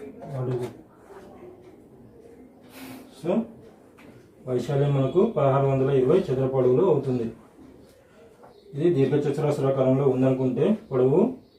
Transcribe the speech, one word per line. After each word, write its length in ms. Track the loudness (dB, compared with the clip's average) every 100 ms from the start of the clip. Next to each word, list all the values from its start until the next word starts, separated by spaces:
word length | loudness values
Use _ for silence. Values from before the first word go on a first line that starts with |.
| -18 -16 -12 -8
అడుగు. 280 | -6 -6 -8 -12 -20 -20 -20 -20 -20 -20 -20 -20 -20 -20 -20 -20 -20 -20 -20 -20 -20 -20 -20 -20 -20 -20 -20 -10
So, 100 | -2 -2 -2 -14 -20 -20 -20 -20 -20 -20 -20 -18 -4
వైశాల్యం 440 | -4 -2 0 0 0
మనకు 240 | 0 2 0 2
పదహారు 300 | 0 2 0
వందల 200 | 0 0 2
ఇరవై 180 | 2 2 0
చదరపు 300 | -2 -2 0
అడుగులు 240 | 2 2 2
అవుతుంది. 340 | 2 0 -4 -4 -10 -20 -20 -20 -20 -20 -20 _ -20 -20 -20 -20 -20 -14
ఇది 140 | -2 0 2
దీర్ఘచతురస్రాకారంలో 1080 | 2 2 0 -2 -2 0 -2 0 2 4 2
ఉందనుకుంటే 520 | 2 2 2 -2 0 0 0 -2
పొడవు 300 | 0 2 4 2 -2 -18